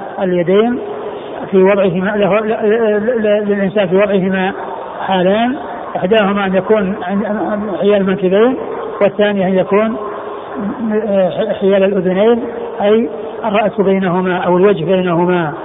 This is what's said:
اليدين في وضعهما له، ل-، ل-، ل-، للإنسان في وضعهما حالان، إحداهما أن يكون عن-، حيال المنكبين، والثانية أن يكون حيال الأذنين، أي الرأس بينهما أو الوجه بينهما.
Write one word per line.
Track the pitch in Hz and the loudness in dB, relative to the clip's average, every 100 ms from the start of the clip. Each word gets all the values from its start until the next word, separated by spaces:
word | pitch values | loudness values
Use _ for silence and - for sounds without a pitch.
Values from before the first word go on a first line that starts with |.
| - - | -10 -4
اليدين | 190 180 170 196 233 247 - - - - - - - | -2 0 2 2 2 -2 -6 -10 -10 -10 -12 -12 0
في | 190 | 4
وضعهما | 190 202 190 175 190 208 | 4 4 2 0 -2 0
له، | 196 208 | 2 0
ل-، | 214 | 0
ل-، | 226 220 226 220 208 214 233 | 0 0 2 2 2 0 0
ل-، | 214 208 208 | 2 2 0
للإنسان | 202 196 208 185 | 0 0 0 2
في | 190 | 2
وضعهما | 202 202 190 190 185 - - - - - - | 2 2 0 0 -2 -4 -10 -10 -12 -8 -2
حالان، | 190 185 214 240 285 - - - 175 | 2 2 2 0 -2 -8 -10 -8 -4
إحداهما | 185 220 196 202 190 | 2 2 2 0 0
أن | |
يكون | 185 190 214 185 202 | 0 2 0 0 -4
عن-، | 180 202 208 208 - 208 214 170 | -4 -2 -2 -4 -4 -4 -6 -2
حيال | 202 | 2
المنكبين، | 208 190 190 185 196 240 254 - - - - | 2 2 0 2 4 2 2 -6 -8 -8 -2
والثانية | 202 - 208 202 185 | 0 2 0 0 0
أن | |
يكون | 190 180 202 220 247 - - - - - - 202 - 226 214 220 196 185 151 214 190 | 0 2 2 0 -4 -8 -10 -10 -12 -10 -8 -6 -4 -2 -2 0 2 2 0 -4 0
حيال | 196 196 | 2 4
الأذنين، | 196 196 175 185 220 233 - - - - | 2 2 0 2 4 2 -2 -8 -10 -2
أي | 208 220 247 - - - | 2 2 2 -6 -10 -8
الرأس | 226 202 214 214 | -2 0 0 0
بينهما | 190 190 190 180 185 180 | 2 2 2 0 0 -2
أو | 185 180 | 0 4
الوجه | 202 175 | 4 2
بينهما. | 156 185 180 170 180 180 156 - | 0 0 2 0 2 0 -2 -6